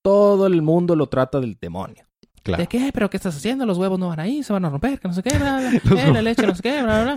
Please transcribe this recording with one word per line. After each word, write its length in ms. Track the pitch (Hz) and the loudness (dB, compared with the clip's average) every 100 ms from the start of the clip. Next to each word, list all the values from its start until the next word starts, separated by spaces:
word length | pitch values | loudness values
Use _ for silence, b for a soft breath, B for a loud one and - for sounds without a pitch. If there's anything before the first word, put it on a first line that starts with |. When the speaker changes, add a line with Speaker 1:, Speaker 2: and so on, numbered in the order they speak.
Speaker 1:
todo 420 | 190 202 202 196 196 | 2 6 6 4 4
el 120 | 170 | 4
mundo 340 | 156 170 175 160 | 4 2 4 2
lo 120 | 139 | 2
trata 300 | 131 131 143 | 0 0 -2
del 180 | 120 95 | -4 -8
demonio. 460 | 87 87 92 - _ _ _ _ | -10 -10 -10 -14 _ _ _ _
Speaker 2:
Claro. 180 | - 92 | -4 -2
Speaker 1:
De 40 | 175 | -2
que, 220 | 240 277 | -2 -2
"Pero 160 | 254 202 | -2 -2
¿qué 80 | 190 | -2
estás 200 | 196 147 | -6 -4
haciendo? 280 | 208 269 | -4 -2
Los 140 | 233 180 | -2 0
huevos 180 | 190 190 | 0 -2
no 100 | 185 | -4
van 100 | 156 | -4
ahí, 240 | 180 294 | -4 -4
se 100 | 262 | -2
van 120 | 202 | -2
a 60 | 170 | -2
romper, 280 | 139 254 277 | -2 -4 -4
que 80 | 185 | -4
no 80 | |
sé 80 | 175 | -4
qué, 160 | 240 285 | -2 -2
bla, 200 | 277 269 | -2 -2
bla, 100 | 254 | -2
Speaker 2:
<laughs> 140 | 233 | 0
Los 160 | - 220 | 2 2
Speaker 1:
eh, 120 | 160 | 4
la 80 | 120 | 2
Speaker 2:
hue- 20 | |
Speaker 1:
leche, 240 | 220 233 208 | 2 0 -2
no 80 | 180 | -2
sé 60 | |
qué, 200 | 233 294 | -4 -2
bla, 220 | 233 214 | 0 0
bla, 100 | 240 | 0